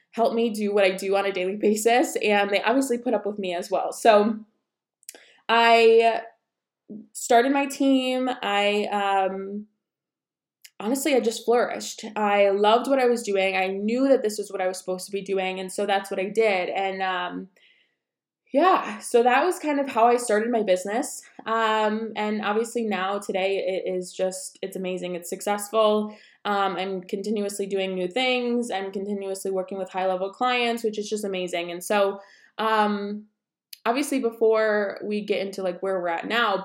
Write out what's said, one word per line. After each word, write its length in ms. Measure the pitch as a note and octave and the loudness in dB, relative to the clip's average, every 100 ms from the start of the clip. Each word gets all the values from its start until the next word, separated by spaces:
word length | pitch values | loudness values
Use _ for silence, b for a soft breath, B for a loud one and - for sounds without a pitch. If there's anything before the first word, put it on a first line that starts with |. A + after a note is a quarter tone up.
| b | b
help 240 | - A3+ | -2 0
me 160 | A3+ A#3 | 2 -2
do 240 | G#3+ G3+ | -2 0
what 100 | G3+ | 2
I 60 | F#3+ | 2
do 240 | F#3 G3 G3 | 2 0 0
on 100 | G3 | 0
a 60 | |
daily 220 | F#3+ F#3 | -2 -4
basis, 640 | G#3 G#3 G#3+ A3+ B3 C4 - | 0 0 2 4 2 2 0
and 340 | G#3+ G3+ G3+ | 2 2 2
they 100 | G3 | 0
obviously 360 | G#3+ C4 C4+ A#3+ | 2 2 0 -2
put 160 | B3+ | 0
up 100 | G#3 | -2
with 140 | G3+ G#3 | -2 -6
me 160 | F#3 | -6
as 160 | F3 G3 | -6 -2
well. 220 | F#3 - | -2 -2
So 480 | - A#3+ G#3 G#3 - - _ _ _ _ _ - B B B - | 2 6 6 4 -2 -10 _ _ _ _ _ -20 B B B 0
I 760 | A#3 A#3 A#3 A3+ A3+ A3+ A3 - _ _ _ _ _ - G#3 - | 4 6 8 8 8 6 2 -6 _ _ _ _ _ -18 -18 -16
started 400 | - - A#3 C4 | -12 4 6 6
my 140 | C#4+ C#4 | 2 0
team. 640 | - C4+ C4 B3+ B3+ B3+ B3+ | 2 4 4 2 0 0 -2
I, 440 | G3+ G3+ G#3 G#3 G3+ | 0 2 2 2 0
um, 800 | G3+ G3 G3 F#3+ F#3+ G3 G#3 G#3 _ _ _ _ _ _ _ _ _ - _ | -2 2 2 2 -2 -8 -10 -12 _ _ _ _ _ _ _ _ _ -20 _
honestly, 340 | G#3 C4+ D#4+ | -4 -2 2
I 60 | B3+ | 2
just 240 | G#3+ G#3+ | 0 -2
flourished. 600 | - A#3+ G#3 - - - A3 G#3+ | 2 2 2 -4 -10 -12 -10 -2
I 340 | G#3 G3+ G3+ | 2 4 4
loved 380 | G3 G#3 A#3+ C4 | 4 4 4 4
what 100 | C4+ | 2
I 80 | B3 | 4
was 160 | A#3 | 2
doing. 320 | G3+ G3 F#3+ | 0 0 2
I 140 | F#3 F#3+ | 0 -2
knew 400 | G3 G#3 B3 C4+ | -2 -2 0 4
that 140 | B3+ | 4
this 160 | G#3+ G#3+ | 2 -4
was 120 | G3 | -6
what 100 | F#3+ | -4
I 60 | F#3 | -4
was 120 | F#3 | -4
supposed 280 | - F#3 - | -6 -8 -6
to 60 | |
be 100 | G3+ | -8
doing, 380 | G3 F#3+ F#3+ F#3 | -4 -2 -2 -6
and 100 | F#3+ | -8
so 160 | - G3+ | -4 0
that's 240 | G3 G3+ | -2 -2
what 80 | G3 | -6
I 120 | G3 | -2
did. 380 | G#3 A3 F#3 F3 | 2 2 2 -2
And, 320 | F#3+ G3 F#3+ | -4 -4 -4
um, 480 | F#3+ F3+ F3+ F3+ F#3+ b b b b b _ _ _ _ _ | -4 -4 -6 -8 -12 b b b b b _ _ _ _ _
yeah, 460 | C4+ F4+ F4 A3 G#3 | 2 4 4 0 -10
so 240 | - A#3 | 0 2
that 220 | A#3+ C4 | 4 4
was 160 | F4 F4 | 2 -2
kind 180 | D4+ C#4 | -2 -2
of 100 | C4+ | -2
how 200 | A3 A#3+ | 2 4
I 80 | A#3+ | 4
started 340 | A#3+ G#3 A#3 | 2 0 0
my 140 | A#3 | 0
business. 580 | G3 F3+ G3 A3+ C#4+ - B B G#3+ | 2 0 0 -4 -4 -10 B B -4
Um, 640 | A3+ A3 G#3+ G#3+ A3 A3 - | 0 2 2 2 0 -4 -4
and 260 | G#3+ G#3+ | -2 -2
obviously 380 | G#3 G#3+ A#3 A#3+ | 0 0 -2 -2
now 360 | A3 F#3 F#3+ G3+ | -2 -2 -2 -4
today 400 | - F#3+ G3 G3 | -4 -2 0 0
it 300 | F#3 F#3+ F#3 | -2 -4 -4
is 240 | F#3 F3+ | -6 -6
just, 460 | - F#3 F#3 - - | -4 -4 -4 -12 -10
it's 160 | G3 F#3+ | -10 -6
amazing. 380 | F#3 F#3 F3+ | -6 -6 -6
It's 160 | F3 F3 | -8 -8
successful. 840 | F#3+ G#3 G#3 - A3 G#3+ G#3+ G#3+ B B B | -8 -4 -4 -2 2 4 2 -2 B B B
Um, 300 | G#3 G3+ G3 F3+ | -4 0 0 -2
I'm 260 | F#3+ F#3 | -4 -6
continuously 640 | - G3+ G#3 G#3+ G3+ G3+ G3 | -6 -6 -4 -4 -4 -6 -4
doing 280 | G3 F#3+ | -2 -2
new 140 | F#3 F3+ | -4 -4
things. 640 | B3 B3+ B3 A#3+ A#3+ A#3+ | -2 0 0 0 -2 -2
I'm 180 | F#3+ F#3+ | -6 -6
continuously 640 | G3 G3+ G3+ G3 F#3+ G3 | -8 -6 -6 -6 -6 -4
working 260 | F#3+ F#3 G3 | -4 -6 -8
with 120 | F#3 | -8
high-level 400 | F#3+ F#3+ F#3 G3 | -4 -2 -2 -4
clients, 520 | - B3+ B3 A#3 A#3 | -2 -2 0 0 -2
which 160 | A3+ G#3+ | -4 -4
is 100 | G#3 | -6
just 160 | G#3+ | -6
amazing. 460 | G3+ F#3 F3+ F3 F3 | -4 -4 -4 -6 -6
And 120 | F3 | -8
so, 380 | - G#3 G3 G3+ B B B - | -2 0 0 -2 B B B -6
um, 680 | A3 A3 G#3 G3+ G3+ G#3 - _ _ _ _ - A3 | 0 2 2 -2 -6 -8 -12 _ _ _ _ -6 -2
obviously 320 | B3+ C#4+ C4+ | -2 -2 -2
before 800 | A3+ A3+ A3 A3 A3 G#3 G3 - | -2 0 2 4 2 0 -2 -6
we 160 | G#3 G#3 | -4 -4
get 260 | - G3 G3 | -2 -2 -2
into, 160 | F#3+ | -4
like, 180 | F#3 F3+ | -6 -4
where 200 | F#3+ F#3+ | -4 -2
we're 80 | F3 | -2
at 180 | E3 - | -4 -2
now, 340 | A3+ A3+ F#3+ | 0 2 0